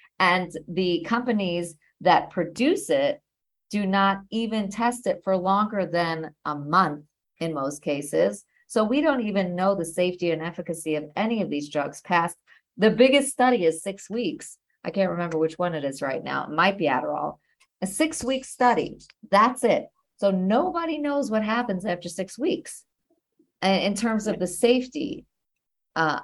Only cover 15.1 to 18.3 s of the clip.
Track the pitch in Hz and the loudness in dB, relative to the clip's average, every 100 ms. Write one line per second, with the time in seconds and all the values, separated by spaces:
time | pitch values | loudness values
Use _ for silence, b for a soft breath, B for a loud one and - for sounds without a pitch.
15.1 | 170 170 160 160 170 175 156 139 135 139 | 0 -2 0 0 0 -2 -2 -4 -4 -4
16.1 | 131 135 139 131 156 190 196 151 131 151 | -4 -4 -6 -4 2 2 2 0 0 -2
17.1 | 147 147 - _ _ _ - 190 - 320 | -4 -6 -10 _ _ _ -10 -8 -2 -2
18.1 | - 240 | -2 -4